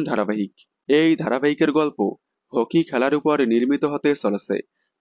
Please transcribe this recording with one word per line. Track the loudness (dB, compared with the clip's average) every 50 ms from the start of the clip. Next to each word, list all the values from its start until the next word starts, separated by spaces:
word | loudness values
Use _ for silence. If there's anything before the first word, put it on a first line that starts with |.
| 2
ধারাবাহিক। | 0 -2 -2 -2 -2 -2 -4 -4 -8 _ _ -20 _ _ _ _ 0
এই | 2 4 4 4 2
ধারাবাহিকের | 0 0 -2 -2 0 0 0 0 0 0 0
গল্প | 2 0 0 -2 -2 -2 -4 -4 -4 _ _ _ _ _ _ -8
হকি | -4 -4 -4 0 0 -2 0
খেলার | 0 -2 -2 0 0 0
উপর | 0 0 0 0 2 2
নির্মিত | 2 2 2 2 0 -2 -2 -2
হতে | -4 -4 -2 -2 -2 -2
চলেছে। | 0 -2 -4 -4 -4 -4 -4 -6 -6 -6 _ _ _ _ _ _ _